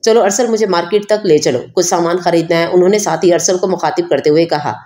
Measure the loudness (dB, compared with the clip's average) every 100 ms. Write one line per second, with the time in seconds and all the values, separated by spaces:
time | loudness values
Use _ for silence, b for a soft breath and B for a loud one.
0 | 2 2 2 0 -2 0 0 -2 0 -2
1 | 0 -2 2 2 2 -4 -4 -4 -2 0
2 | 0 0 0 0 0 0 2 2 2 2
3 | -2 0 2 2 0 -2 -2 -2 -2 -2
4 | -2 0 2 2 0 -2 -4 -10